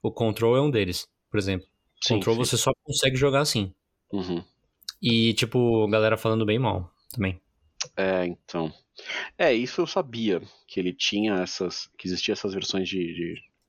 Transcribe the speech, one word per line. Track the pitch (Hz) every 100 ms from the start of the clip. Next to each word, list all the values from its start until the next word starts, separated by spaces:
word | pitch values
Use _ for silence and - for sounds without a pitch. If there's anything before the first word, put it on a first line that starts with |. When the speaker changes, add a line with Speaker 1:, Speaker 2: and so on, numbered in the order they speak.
Speaker 1:
O | 113
Control | - 113 104 117 127
é |
um | 147
deles, | 113 92 - - _ -
por | 104
exemplo. | 98 92 - _ _ -
Speaker 2:
Sim, | - 107
Speaker 1:
Control | 104 113
Speaker 2:
sim. | 120
Speaker 1:
você | 113
só | 135 -
consegue | - 131 135 127
jogar | 139 135
assim. | 151 113 98 - _ _ -
Speaker 2:
Uhum. | 101 90 85 - _ _ _ - -
Speaker 1:
E, | 120 113 113
tipo, | 104 113 127 120 113 104
galera | 110 110 110
falando | 110 110 107
bem | 117
mal | 117 95 90 _ _
também. | 117 95 90 _ _ _ - - -
Speaker 2:
É, | 95 92 90
então. | - - 85 78 - _ - - - - -
É, | 165
isso | 113 127 -
eu | 165
sabia, | 190 143 113 110 85 - _ _
que | 98
ele | 90
tinha | 87 - 104 107 92
essas, | 92 - 90 - - -
que | 92
existia | 87 -
essas | 101 101
versões | 95 - 95 92
de, | 95
de, | 85 85 85 - _ _